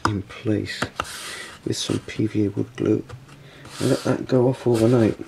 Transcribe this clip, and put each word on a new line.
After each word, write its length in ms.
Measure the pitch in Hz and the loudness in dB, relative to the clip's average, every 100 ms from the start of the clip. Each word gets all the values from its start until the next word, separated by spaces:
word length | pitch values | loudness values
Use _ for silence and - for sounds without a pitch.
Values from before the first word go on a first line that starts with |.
| - | -2
in 180 | 101 | -2
place 580 | - - 110 101 101 - - - - - - - - - | -6 -6 -2 -2 -2 -6 -6 -6 -10 -10 -12 -12 -14 -8
with 140 | - - | -6 -4
some 220 | - - | -2 -4
P 260 | - - 107 | -4 -4 -2
V 180 | 107 | 0
A 60 | 101 | 0
wood 260 | 107 110 - | 0 -4 0
glue 260 | - 107 - - - - - - - - | 2 2 -2 -16 -18 -20 -20 -20 -14 -2
and 100 | 127 | 0
let 120 | 135 | 2
that 240 | - 131 - | 0 -2 2
go 220 | 127 123 | 4 4
off 180 | 131 120 | 2 2
overnight, 500 | 113 113 127 107 - | 4 6 6 4 2